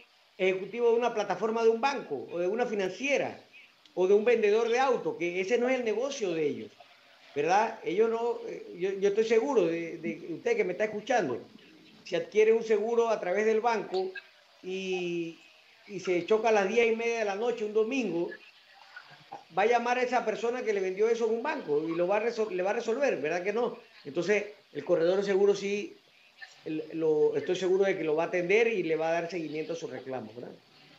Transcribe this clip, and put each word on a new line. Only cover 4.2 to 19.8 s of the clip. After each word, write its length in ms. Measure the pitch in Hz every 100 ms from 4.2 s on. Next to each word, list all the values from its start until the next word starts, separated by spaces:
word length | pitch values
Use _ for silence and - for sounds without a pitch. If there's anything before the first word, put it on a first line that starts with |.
vendedor 440 | 220 226 208 220 226
de 100 | 240
auto, 380 | 269 226 160 151
que 240 | 175 180
ese 180 | 190 240
no 100 | 247
es 100 | 247
el 60 |
negocio 480 | 226 208 277 269 190
de 140 | 165 147
ellos, 240 | 113 104 - - - _ - -
¿verdad? 440 | 143 151 196 220 -
Ellos 240 | 151 180 226
no, 280 | 226 233 233 -
eh, 280 | 180 - 175
yo, 140 | 190
yo 160 | 196 196
estoy 160 | 202
seguro 420 | 220 226 277 240 165
de, 320 | 165 165 -
de 360 | 202 - -
usted 220 | 156 240 208
que 80 |
me 80 | 180
está 120 | 175
escuchando, 560 | 214 208 208 247 151 113 - - - - - -
si 100 | -
adquiere 380 | 170 - 208 220
un 100 | 226
seguro 460 | 220 208 220 233 233
a 120 | 208
través 240 | 180 196
del 160 | 214 220
banco 520 | 233 220 170 185 190 - - _ _ _
y, 760 | 185 190 185 185 175 170 165 165 - - _ - -
y 120 | 190
se 240 | 190 175
choca 240 | 170 214 226
a 40 |
las 160 | 214 190
diez 220 | 233 226
y 40 | 226
media 220 | 233 233
de 60 | 208
la 80 |
noche 300 | 196 240 233
un 100 | 208
domingo, 560 | 214 220 269 214 170 175 - - - _ - - - - - - - - 165
va 60 |
a 40 | 214
llamar 320 | 240